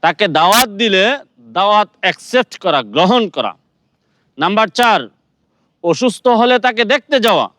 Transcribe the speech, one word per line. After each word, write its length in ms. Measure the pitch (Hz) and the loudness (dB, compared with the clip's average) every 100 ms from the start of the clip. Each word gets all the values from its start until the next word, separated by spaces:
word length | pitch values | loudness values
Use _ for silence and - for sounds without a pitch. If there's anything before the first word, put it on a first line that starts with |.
তাকে 260 | 160 160 208 | -2 0 -2
দাওয়াত 420 | 151 170 220 254 | 2 2 2 0
দিলে 480 | 202 226 190 208 277 - _ | -2 0 0 0 -2 -10 _
দাওয়াত 500 | 117 - 202 208 208 _ | -12 -4 0 2 0 _
অ্যাকসেপ্ট 560 | 190 165 - 247 - - | -4 -4 -2 -2 -2 -4
করা, 260 | 185 147 | -2 -2
গ্রহণ 460 | 110 117 185 247 208 | -2 0 2 2 0
করা। 260 | 143 110 82 _ _ _ _ _ _ _ - | -4 -8 -8 _ _ _ _ _ _ _ -6
নাম্বার 300 | 160 208 220 | -2 0 -2
চার, 400 | - 240 196 117 _ _ _ _ _ _ _ | 0 0 0 -4 _ _ _ _ _ _ _
অসুস্থ 440 | 170 160 247 - 254 | -4 0 -2 -2 0
হলে 320 | 233 247 247 | 2 2 2
তাকে 260 | 254 226 220 | 0 -2 -2
দেখতে 340 | 277 _ 285 | -2 _ 0
যাওয়া। 300 | 220 180 107 | 2 0 -2